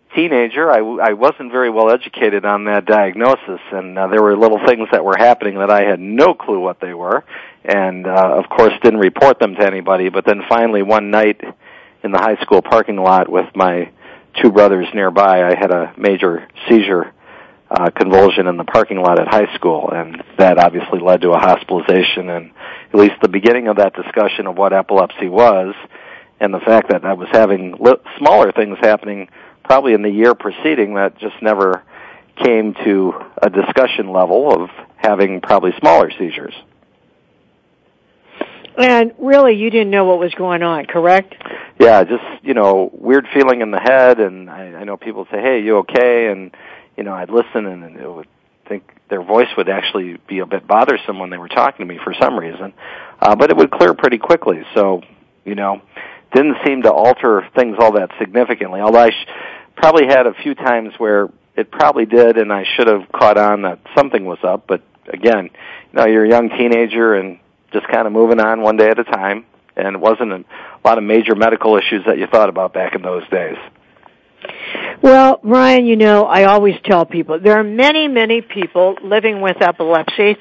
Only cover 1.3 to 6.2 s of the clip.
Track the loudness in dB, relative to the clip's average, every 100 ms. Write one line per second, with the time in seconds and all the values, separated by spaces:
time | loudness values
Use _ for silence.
1.3 | -2 -8 -4 -2 0 2 0 -2 -4 -2
2.3 | -2 -2 -4 -2 -4 0 0 0 0 0
3.3 | 0 -4 -14 -12 -12 -10 -6 -2 2 2
4.3 | 4 2 2 0 0 0 -2 0 2 4
5.3 | 2 -2 -4 0 2 0 -2 -4 0